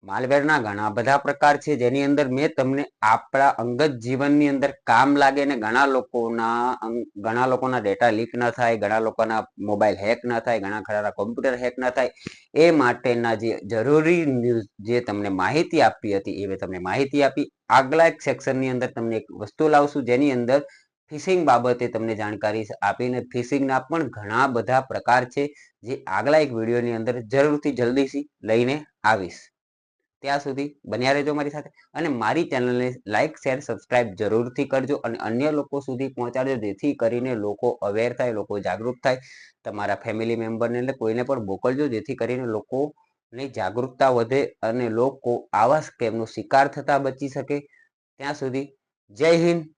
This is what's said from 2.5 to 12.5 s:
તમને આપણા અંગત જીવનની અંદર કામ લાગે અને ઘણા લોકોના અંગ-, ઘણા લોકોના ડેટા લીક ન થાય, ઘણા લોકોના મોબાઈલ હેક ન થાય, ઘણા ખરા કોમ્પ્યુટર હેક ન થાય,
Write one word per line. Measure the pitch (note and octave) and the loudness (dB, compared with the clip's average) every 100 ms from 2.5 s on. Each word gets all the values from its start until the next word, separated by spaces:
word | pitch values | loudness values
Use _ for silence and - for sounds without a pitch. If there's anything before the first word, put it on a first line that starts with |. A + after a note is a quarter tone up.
| D#3+ | 0
તમને | C3 C3+ C#3+ _ | 0 0 -4 _
આપણા | G#2+ A#2 - C3+ C#3 | 2 2 2 2 4
અંગત | - A#2+ B2 D3+ | 2 -2 0 0
જીવનની | B2+ A2+ C3 C#3+ D3 D3 | 0 -4 -2 2 4 4
અંદર | C#3 C#3 - - | 2 -2 -4 2
કામ | A#2 C#3 C#3+ | 4 6 6
લાગે | C#3 C#3 | 4 4
અને | C#3 C3+ | 0 -2
ઘણા | G#2+ A#2+ C#3 | 0 2 4
લોકોના | C3 - B2 A#2 A#2 A2+ A#2+ A#2+ | 2 -2 -4 -2 -2 -2 0 -2
અંગ-, | B2+ A2+ A#2 G#2+ G2+ | -4 -6 -6 -8 -8
ઘણા | G#2 A2+ C3 | -4 0 2
લોકોના | B2+ B2+ B2+ | 0 0 -2
ડેટા | G#2 G2 A#2+ | -2 2 2
લીક | G#2+ A#2 B2 | 2 -2 -2
ન | A#2+ | -2
થાય, | A2+ A#2+ A#2 | 0 0 0
ઘણા | G2+ A2 | 0 0
લોકોના | A2 - A2 A2 G#2 - | -2 0 0 0 -4 -10
મોબાઈલ | G2+ G#2 G#2+ F#2 | -4 2 2 2
હેક | G2+ A#2 A#2+ | -2 -2 -2
ન | A#2 | -4
થાય, | B2 A2+ | 0 -2
ઘણા | G2 G#2+ | -2 -8
ખરા | G#2 G#2 G#2 | -4 -4 -4
કોમ્પ્યુટર | - G#2 A#2 C3 B2 | -4 -6 -2 -2 -2
હેક | B2 A#2+ | -4 -2
ન | B2+ | -4
થાય, | B2 B2+ - - - _ | 0 -2 -4 -18 -18 _